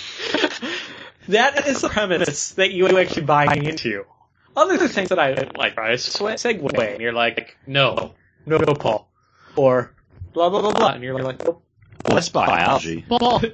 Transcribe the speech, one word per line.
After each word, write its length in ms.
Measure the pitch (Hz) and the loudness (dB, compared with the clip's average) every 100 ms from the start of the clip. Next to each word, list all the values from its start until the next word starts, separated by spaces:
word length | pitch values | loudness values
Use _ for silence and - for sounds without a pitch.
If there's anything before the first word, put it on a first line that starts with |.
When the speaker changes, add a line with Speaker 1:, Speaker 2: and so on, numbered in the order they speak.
| - - - - - - 262 349 - - - _ - | -12 -12 -6 -2 -2 -4 -8 -8 -10 -16 -20 _ 0
Speaker 1:
That 380 | 208 269 285 285 | 2 2 2 -2
is 140 | 247 | -2
the 60 | - | -2
premise 640 | - 202 175 165 143 - | -2 0 0 0 -4 -6
that 200 | - 196 | 0 0
you 160 | 190 185 185 | 2 4 4
actually 240 | 175 - | 2 -2
buy 320 | 151 147 147 | 2 2 4
into. 500 | 143 147 160 120 101 - _ _ _ _ - | 2 -2 -4 -6 -6 -10 _ _ _ _ 0
Other 320 | 339 359 311 | 2 2 0
things 220 | - 185 | 0 -2
that 80 | 180 | 2
I 280 | 139 135 135 - | 2 0 -6 -4
like, 220 | 107 113 | -4 -2
I 160 | 110 123 | -2 -2
swe-, 380 | - - 208 | -4 -6 -6
segue, 580 | 220 240 214 135 123 110 | -4 -4 -2 -2 -2 -2
and 80 | 104 | -2
you're 120 | 117 | -4
like, 440 | 117 117 117 - - - | 0 0 -2 -10 -18 -4
"No, 460 | 139 131 95 90 - _ _ | 2 2 0 -6 -12 _ _
no, 120 | - 156 | -2 2
no, 160 | 156 | 2
Paul," 340 | 143 - 110 - _ _ _ - - | 2 0 -2 -4 _ _ _ -8 2
or 380 | 135 127 117 _ _ - - | 4 4 0 _ _ -20 -8
blah, 160 | 165 175 | 0 2
blah, 100 | 190 | 2
blah, 120 | 311 | 0
blah, 180 | - 214 | 4 2
and 100 | 123 | 2
you're 180 | 127 131 | -6 -6
like, 200 | 131 127 | -6 -4
"Nope." 180 | - 170 _ _ _ - | -4 -4 _ _ _ -8
Speaker 2:
Well, 120 | - 98 | 0 0
that's 120 | 85 | 2
biology. 760 | - 98 87 90 135 82 82 - | 0 2 2 2 0 -2 -8 -2
Speaker 3:
Paul, 100 | 247 | 0
Paul. 320 | 240 226 226 | 2 2 0